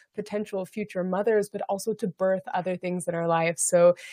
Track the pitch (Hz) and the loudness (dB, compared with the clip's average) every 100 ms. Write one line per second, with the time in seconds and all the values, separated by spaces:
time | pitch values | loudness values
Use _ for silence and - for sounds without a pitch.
0 | _ - 202 208 208 190 185 220 208 185 | _ -12 -6 -6 -6 -8 -8 -8 -8 -6
1 | 185 185 220 214 196 196 - 196 226 214 | -2 0 2 2 0 -6 -6 -4 -4 -4
2 | 196 - 190 190 - 180 180 180 180 180 | -4 0 0 0 -2 -4 -4 -4 -4 -4
3 | 175 170 170 165 165 165 - 175 175 175 | -4 -2 0 2 0 0 2 6 6 6
4 | - | -4